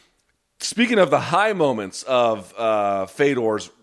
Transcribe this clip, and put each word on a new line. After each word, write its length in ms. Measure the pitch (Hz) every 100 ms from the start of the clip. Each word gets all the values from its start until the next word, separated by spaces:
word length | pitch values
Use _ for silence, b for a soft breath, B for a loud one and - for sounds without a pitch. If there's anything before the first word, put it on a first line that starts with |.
| b b b _ _ _
speaking 400 | - - 233 220
of 100 | 170
the 80 | 139
high 340 | 123 175 214
moments 520 | 196 143 113 95 -
of, 500 | - 123 120 107 92 98
uh, 500 | 110 107 101 98 95
Fedor's 640 | - 143 127 110 107 - _